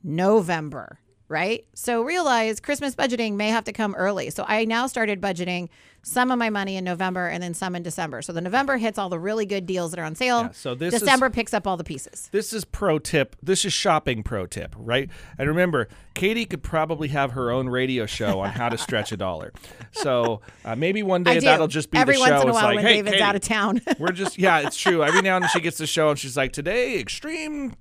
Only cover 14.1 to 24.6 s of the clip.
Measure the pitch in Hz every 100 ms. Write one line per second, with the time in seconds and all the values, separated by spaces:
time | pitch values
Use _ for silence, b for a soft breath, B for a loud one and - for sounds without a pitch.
14.1 | 117 107 107 90 - - - 117 123 139
15.1 | B B B 139 160 180 143 117 B B
16.1 | - 190 226 220 165 - 160 156 160 151
17.1 | 143 139 123 120 123 127 123 131 127 107
18.1 | - 107 95 98 107 120 117 - 120 104
19.1 | 104 95 82 82 - B B B - 381
20.1 | 123 117 107 B B - 113 160 202 202
21.1 | 180 175 170 160 156 156 156 - - 254
22.1 | 277 254 - - 233 214 - 208 214 208
23.1 | 196 208 202 - 220 196 226 285 302 -
24.1 | 180 190 - 185 160